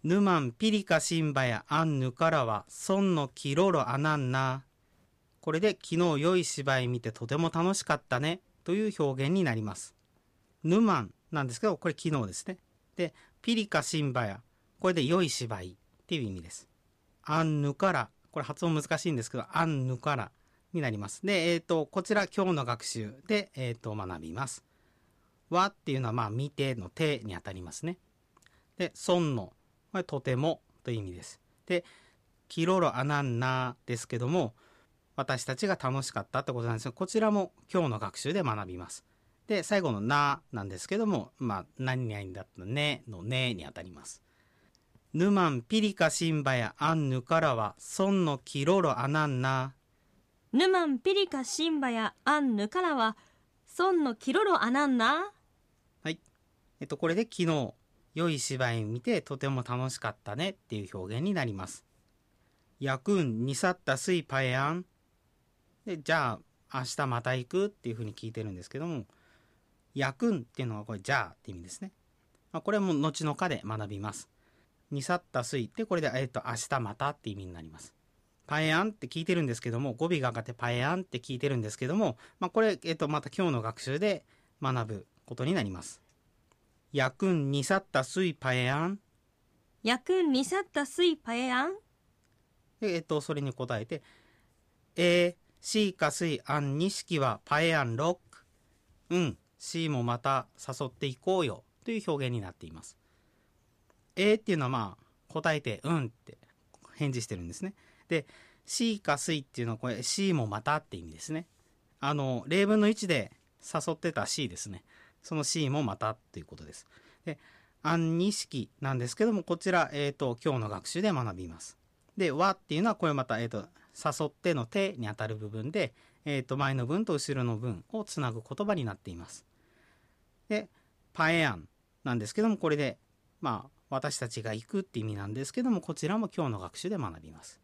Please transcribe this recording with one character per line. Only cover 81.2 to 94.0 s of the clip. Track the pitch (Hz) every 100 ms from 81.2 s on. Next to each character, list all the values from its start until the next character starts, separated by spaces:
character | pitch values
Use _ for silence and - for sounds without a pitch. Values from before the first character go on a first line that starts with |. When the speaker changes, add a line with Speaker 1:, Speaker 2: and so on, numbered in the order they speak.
| - 127
Speaker 1:
い |
て | 139
る | 127
ん |
で | 107
す | -
け | 127
ど | 190
も、 | 196 117 - _
ま | 180
あ、 |
こ | 226
れ、 | 220 190
え | 170
っ | 160
と、 | 151
ま | 151
た | 135 -
今 | 180
日 |
の | 127
学 | 110 -
習 | - 143
で | 208 185 _ _ _ _
学 | 139 127 110
ぶ | 101 - _ -
こ | 123
と | 131
に |
な | 185
り | 104
ま | 87
す。 | - - _ _ _ _ _ _ _ _ _
ヤ | 139 131
ク | - 190
ン | 170 139
ニ | 143
サ | 131 190
ッ | -
タ | 143
ス | 127 185 185
イ |
パ | 151 131
エ | 127 123
ア | 143 170
ン。 | 202 _ _ _ _ _ _ _ _
Speaker 2:
ヤ | 220 247
ク | - 370
ン | 330
ニ | 262
サ | 269 370
ッ | -
タ | 294 285
ス | - 349
イ | 302
パ | - 233
エ | 254
ア | 247 294
ン。 | 392 _ _ _ _ _ _ _ _ _ _
Speaker 1:
で、 | 214 170
え |
っ |
と、 | 160 151
そ | -
れ | 151
に | 139
答 | - 127 117
え | 117
て、 | 147